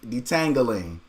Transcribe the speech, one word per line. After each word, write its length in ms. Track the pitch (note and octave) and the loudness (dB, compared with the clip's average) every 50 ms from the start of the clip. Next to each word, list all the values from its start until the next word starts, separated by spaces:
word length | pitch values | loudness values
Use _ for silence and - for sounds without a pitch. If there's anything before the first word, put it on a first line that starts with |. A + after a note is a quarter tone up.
Detangling. 960 | - A#2 A2 B2 B2+ - E3+ E3 D#3+ D#3 D3 C3 B2+ A#2 A2 G2 F2+ E2+ E2+ E2+ - | -10 -6 -6 -6 -4 0 0 2 2 2 4 4 4 2 2 -2 -4 -6 -10 -12 -14